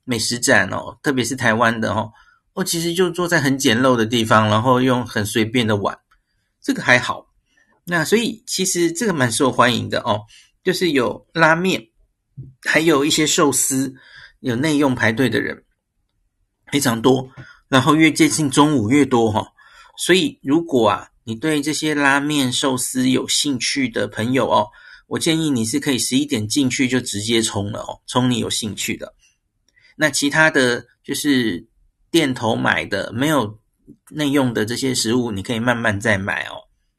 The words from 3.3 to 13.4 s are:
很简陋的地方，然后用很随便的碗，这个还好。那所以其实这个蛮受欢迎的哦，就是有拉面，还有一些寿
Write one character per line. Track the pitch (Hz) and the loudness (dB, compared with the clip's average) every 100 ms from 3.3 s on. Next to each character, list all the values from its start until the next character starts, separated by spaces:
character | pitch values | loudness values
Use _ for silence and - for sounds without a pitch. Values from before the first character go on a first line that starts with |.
| 170 | 2
很 | 147 135 | 2 2
简 | 135 113 | 2 4
陋 | 131 | 4
的 | 123 | 2
地 | 110 123 | 2 0
方， | 110 110 107 | 4 4 4
然 | 107 | 2
后 | 123 123 | 2 2
用 | 131 123 107 | 2 0 -2
很 | 117 | -4
随 | 101 117 | -2 0
便 | 110 123 110 | 0 0 0
的 | 104 | 0
碗， | 98 - _ _ _ _ _ _ | -2 -6 _ _ _ _ _ _
这 | - | -6
个 | - | -2
还 | - 123 | 2 2
好。 | - - - _ _ _ _ _ | 2 -8 -12 _ _ _ _ _
那 | - 175 | -4 -2
所 | 151 214 | 2 2
以 | 233 - - | 2 -4 -8
其 | - | -4
实 | 185 180 170 | -2 0 0
这 | 165 233 | 0 -2
个 | |
蛮 | 165 123 | 0 0
受 | 110 135 | 0 0
欢 | 123 123 113 | 2 2 2
迎 | 104 | -2
的 | 107 | -4
哦， | - 104 - - _ _ | -4 -6 -6 -20 _ _
就 | - | -4
是 | 175 180 | -2 0
有 | 139 113 - _ | 2 0 -4 _
拉 | 165 160 | 2 4
面， | 165 185 151 - _ _ _ _ - - - | 4 2 -2 -6 _ _ _ _ -20 -20 -12
还 | - 151 | -2 0
有 | 165 147 | 4 2
一 | 147 | 2
些 | 156 156 | 0 0
寿 | - | 2